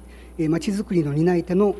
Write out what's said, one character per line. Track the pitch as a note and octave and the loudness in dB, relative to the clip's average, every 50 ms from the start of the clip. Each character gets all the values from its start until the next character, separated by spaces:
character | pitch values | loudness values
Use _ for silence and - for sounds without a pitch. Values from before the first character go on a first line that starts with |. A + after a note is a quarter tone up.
| - - - - - - - - | -8 -16 -20 -20 -20 -12 -8 -4
え | E3 | -2
ー、 | D3+ | 0
ま | D#3+ E3+ | -2 -2
ち | - - | -2 -2
づ | G3 G3 G#3+ | -4 -4 -4
く | - G3+ | -2 0
り | F3 D3+ | 0 0
の | D3 C#3 | 0 0
担 | D3+ E3 F3+ F3+ | 0 2 2 2
い | E3+ E3 | 0 0
手 | - F3+ | 0 0
の | F#3 G#3 G3+ F#3 - | 2 2 2 0 -2